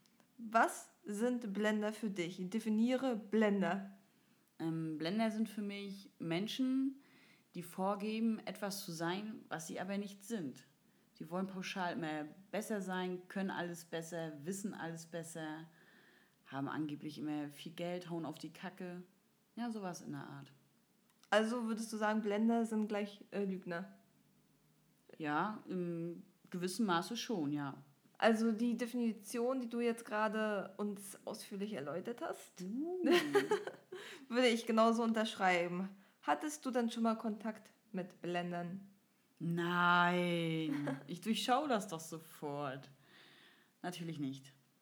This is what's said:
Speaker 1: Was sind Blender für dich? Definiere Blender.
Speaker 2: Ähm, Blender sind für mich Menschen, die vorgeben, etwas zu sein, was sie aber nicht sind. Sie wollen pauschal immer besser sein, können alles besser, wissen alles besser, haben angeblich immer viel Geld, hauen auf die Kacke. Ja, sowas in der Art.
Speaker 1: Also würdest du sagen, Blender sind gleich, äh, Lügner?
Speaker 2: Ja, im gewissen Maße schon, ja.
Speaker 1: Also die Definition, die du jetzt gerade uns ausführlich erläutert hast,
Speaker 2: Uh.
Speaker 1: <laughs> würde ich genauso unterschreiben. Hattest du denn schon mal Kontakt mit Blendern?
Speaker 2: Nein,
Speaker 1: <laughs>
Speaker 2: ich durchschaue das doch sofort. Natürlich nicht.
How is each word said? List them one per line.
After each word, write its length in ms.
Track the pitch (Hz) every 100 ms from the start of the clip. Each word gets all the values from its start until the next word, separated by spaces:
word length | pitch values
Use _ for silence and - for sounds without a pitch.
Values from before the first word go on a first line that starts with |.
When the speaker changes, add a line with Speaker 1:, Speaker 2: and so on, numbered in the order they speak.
| _ _ _ -
Speaker 1:
Was 500 | 226 220 330 - - _
sind 480 | - 202 240 247 226
Blender 400 | 196 214 214 208
für 180 | 220 220
dich? 280 | 190 170 180 180
Definiere 680 | 220 220 214 240 254 262 220
Blender. 760 | - 220 214 202 170 196 - - _ _ _ _ _ -
Speaker 2:
Ähm, 380 | 160 160 160 151
Blender 320 | 160 214 226
sind 180 | 214 220
für 140 | -
mich 480 | 202 202 202 196 - -
Menschen, 840 | 165 165 214 - 262 262 269 269 - - - - _
die 80 | 175
vorgeben, 800 | 165 - 190 202 214 220 226 220 -
etwas 380 | 190 202 196
zu 80 | -
sein, 520 | 165 170 190 214 - -
was 180 | 165 165
sie 140 | 190
aber 180 | 185 196
nicht 260 | 202 -
sind. 420 | - 226 143 120 - _ _ _ _
Sie 180 | - 160
wollen 160 | 175 190
pauschal 460 | 190 180 202 175
immer 320 | 165 160 151 151 - -
besser 300 | 190 214 214
sein, 420 | 185 185 185 180 -
können 220 | 202 190
alles 340 | - 175 170
besser, 480 | - 165 165 175 160 151
wissen 300 | 147 196 202
alles 320 | - 165 165 -
besser, 640 | 170 160 165 156 156 165 - - - - - _ _ -
haben 220 | 135 139
angeblich 500 | 139 156 147 151 147
immer 300 | 151 151 147
viel 220 | 143 165
Geld, 380 | 165 175 180 165
hauen 160 | 170 156
auf 120 | 160
die 140 | 160
Kacke. 500 | - 185 180 180 180 175 _ _ _ _ -
Ja, 140 | 240
sowas 300 | 220 185 170
in 120 | -
der 140 | 143 -
Art. 260 | 143 139 - _ _ _ _ _ _ -
Speaker 1:
Also 360 | 208 220 247 220
würdest 260 | 226 226
du 40 | 220
sagen, 260 | 214 214
Blender 440 | 214 208 226 233 220
sind 220 | 220 208
gleich, 360 | 208 208 - -
äh, 140 | 202
Lügner? 440 | 196 185 175 170 196 - _ _ _ _ _ _ _ _ _ _ _ -
Speaker 2:
Ja, 440 | 151 151 196 220 -
im 560 | 185 175 170 170 175 - _ -
gewissen 360 | 180 185 190 214
Maße 300 | 170 190 233
schon, 360 | - 208 143
ja. 220 | 147 139 - - _ _ -
Speaker 1:
Also 340 | 214 220 226
die 240 | 214 240 233
Definition, 840 | 240 247 233 208 - 240 240 262
die 80 | 240
du 120 | 233
jetzt 240 | 233 226
gerade 720 | - 214 214 214 214 208 - -
uns 420 | 208 196 - -
ausführlich 480 | - 226 - 202 208
erläutert 480 | 185 147 170 233 240
hast, 400 | 320 403 - -
Speaker 2:
Uh. 420 | 185 240 330 370
Speaker 1:
<laughs> 1200 | 330 349 302 392 - 415 - - - 370 - - -
würde 200 | 233 254
ich 180 | 226 -
genauso 360 | 220 226 226
unterschreiben. 840 | 233 220 220 - 190 175 175 175 196 - - _
Hattest 420 | - - 214 -
du 60 | 262
denn 200 | 247 233
schon 120 | 233
mal 140 | 226 220
Kontakt 540 | 226 208 226 220 - _ _
mit 280 | 185 180 -
Blendern? 580 | 170 175 175 175 175 196 - - _ _ _ -
Speaker 2:
Nein, 1600 | 165 170 170 175 175 175 175 180 175 170 165 160 156 143 147 269
Speaker 1:
<laughs> 40 | -
Speaker 2:
ich 140 | 175
durchschaue 480 | 214 220 - 254 302
das 200 | 220 196
doch 120 | 160
sofort. 920 | - 160 - - 151 143 143 139 - - - - - - - - _ _
Natürlich 360 | 175 170 165 139
nicht. 360 | 135 135 - - _ _